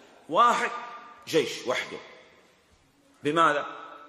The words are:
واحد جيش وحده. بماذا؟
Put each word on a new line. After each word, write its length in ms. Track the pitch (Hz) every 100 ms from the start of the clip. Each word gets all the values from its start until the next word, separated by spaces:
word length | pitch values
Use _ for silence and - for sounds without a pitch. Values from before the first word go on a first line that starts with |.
| - - -
واحد 420 | 170 240 220 233 - - - - - -
جيش 380 | 160 123 - 113
وحده. 320 | 123 - - - - - _ _ _ _ _ _ _ _ _
بماذا؟ 440 | 143 165 160 147 - - - -